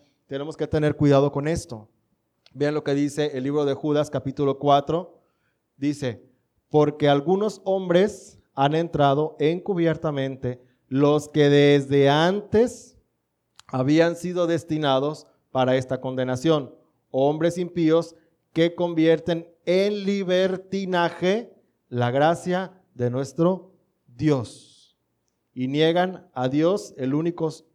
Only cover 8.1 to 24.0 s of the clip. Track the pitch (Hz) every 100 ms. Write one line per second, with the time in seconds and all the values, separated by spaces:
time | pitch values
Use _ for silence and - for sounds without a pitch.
8.1 | - - - _ - 139 156 170 156 139
9.1 | 139 156 - 151 175 175 175 165 156 160
10.1 | 143 135 131 123 123 _ _ - 131 143
11.1 | 147 147 151 143 143 143 143 131 143 139
12.1 | 151 170 202 202 214 247 - - _ _
13.1 | _ _ _ _ _ - 131 131 156 170
14.1 | 170 180 180 170 170 170 156 147 135 143
15.1 | 151 - _ _ 131 127 131 131 127 131
16.1 | 131 127 127 160 151 123 - _ _ _
17.1 | 131 139 156 170 175 170 175 160 165 165
18.1 | - _ _ _ 160 170 170 175 165 160
19.1 | 160 170 165 165 _ - 185 202 208 196
20.1 | 202 185 185 190 185 190 196 185 180 170
21.1 | 170 180 214 233 _ _ _ - 120 120
22.1 | 135 156 170 180 180 180 - _ - 123
23.1 | 127 131 - 170 185 - _ _ _